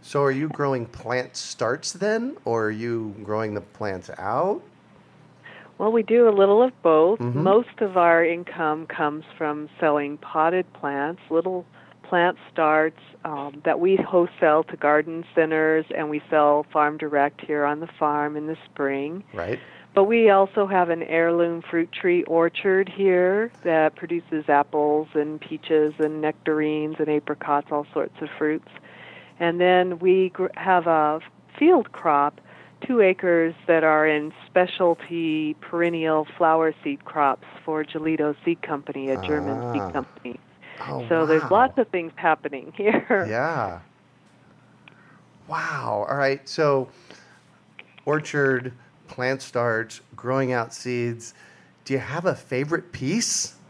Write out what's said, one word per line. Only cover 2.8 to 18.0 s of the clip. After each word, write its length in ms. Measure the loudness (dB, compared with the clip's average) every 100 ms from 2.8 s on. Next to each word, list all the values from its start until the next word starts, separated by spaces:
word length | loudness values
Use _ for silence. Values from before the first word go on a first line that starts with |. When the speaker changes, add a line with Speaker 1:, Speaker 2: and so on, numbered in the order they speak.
| -6 -6 -6 -12
Speaker 1:
growing 300 | -6 -4 -4
the 80 | -6 -10 -10
plants 300 | -8 -6 -10 -10
out? 460 | -4 -2 -2 -2 -8 _ _ _ _ _ -20 _ -20 -20 -20 _
Speaker 2:
Well, 140 | 0
we 140 | 0
do 240 | 2 6 6
a 20 |
little 320 | 6 6 6
of 100 | 4 2
both. 360 | 4 6 4 2
Speaker 1:
Mm-hmm. 240 | -2 0
Speaker 2:
Most 380 | 4 4 2 -6
of 160 | -2 2
our 280 | 4 4
income 600 | 2 -2 -8 -6 -4 -4 -8
comes 380 | -4 -4 -4 -14 -8
from 320 | -6 -6 -10 -2
selling 380 | 0 0 -2 -8
potted 540 | -8 0 0 0 -4
plants, 480 | -8 -8 -4 -6 -6 -4
little 340 | -2 -2 -6 -10 -20 -20 -20
plant 320 | -2 2 2 0 -10
starts, 480 | -2 2 2 0 -4 -20 -14
um, 360 | -10 -10 -10 -8
that 160 | -4 0
we 160 | 2 2
wholesale 680 | 2 2 2 0 2 2
to 120 | 0 -2
garden 480 | 2 2 0 -8 -6
centers, 500 | 0 0 2 2 0 -2 -6
and 120 | -6
we 120 | -6 -2
sell 340 | 2 4 4 0
farm 240 | 0 0 0
direct 440 | -4 0 0 -2
here 240 | -6 -2
on 160 | -2 -2
the 80 | -8
farm 380 | -4